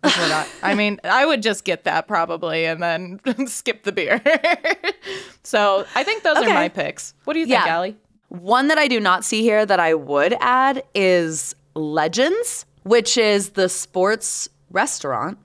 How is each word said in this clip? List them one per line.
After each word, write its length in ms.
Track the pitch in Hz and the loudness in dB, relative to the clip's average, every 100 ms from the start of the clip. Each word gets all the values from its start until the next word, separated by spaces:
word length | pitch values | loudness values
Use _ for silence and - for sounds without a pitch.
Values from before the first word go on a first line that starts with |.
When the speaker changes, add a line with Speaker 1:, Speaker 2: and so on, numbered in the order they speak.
Speaker 1:
Is 140 | 294 208 | 2 0
what 140 | 165 156 151 - | 0 -2 -4 -6
I, 80 | - | -2
I 20 | |
mean, 260 | 202 208 202 | 0 0 -2
I 240 | - 226 285 | 0 2 2
would 160 | 285 | 2
just 200 | 220 202 | -2 -4
get 200 | - 165 | -4 -4
that 240 | - 160 - | -2 -2 -2
probably 580 | 196 165 165 170 160 165 | -2 -2 -4 -4 -2 -2
and 160 | 165 | -2
then 380 | 170 165 180 196 | -2 -4 -6 -10
<laughs> 220 | - 240 262 | -6 -4 -6
skip 360 | - - 220 | -6 -6 -4
the 80 | - | -4
beer. 280 | 202 170 - - | -4 0 0 2
<laughs> 60 | 320 330 349 330 370 - - - 381 - - | 2 2 0 -2 -2 -4 -6 -10 -12 -12 -20
So 420 | - 247 208 196 - 220 | -4 2 4 2 0 -2
I 80 | |
think 200 | 311 453 | -2 0
those 140 | 359 302 | 2 2
Speaker 2:
Okay. 120 | 233 | 2
Speaker 1:
are 40 | |
my 160 | 294 180 | 2 0
picks. 440 | 185 151 - - _ - | -2 -6 -6 -16 _ -6
What 80 | |
do 60 | 311 | -4
you 60 | 320 | 2
think, 200 | 247 165 | 2 2
Speaker 2:
Yeah. 100 | 165 | 0
Speaker 1:
Allie? 200 | 185 214 _ _ _ | -4 -8 _ _ _
Speaker 2:
One 380 | 175 180 240 277 | -16 0 2 4
that 80 | 302 | 2
I 80 | 285 | 2
do 120 | 240 | 2
not 240 | 202 185 - | 2 2 0
see 160 | 214 | 0
here 240 | 226 214 214 | 2 2 2
that 140 | 190 | 2
I 140 | 165 | 4
would 420 | 160 139 143 156 233 | 2 0 2 2 2
add 440 | 240 254 269 269 - - | 2 2 2 0 -4 0
is 600 | 190 180 165 156 - - _ - | 2 4 2 -4 -10 -12 _ -8
Legends, 920 | 151 156 156 185 277 403 466 - - _ | -4 -2 -2 2 0 0 -4 -8 -12 _
which 340 | 190 233 233 - | 2 2 2 2
is 340 | 214 202 196 | 2 2 0
the 160 | - 185 | 0 0
sports 800 | - - 185 185 220 - - - _ _ | 0 -6 0 0 0 -4 -8 -10 _ _
restaurant 680 | 185 220 - 147 120 143 208 | -2 -2 -2 -6 -4 -4 -8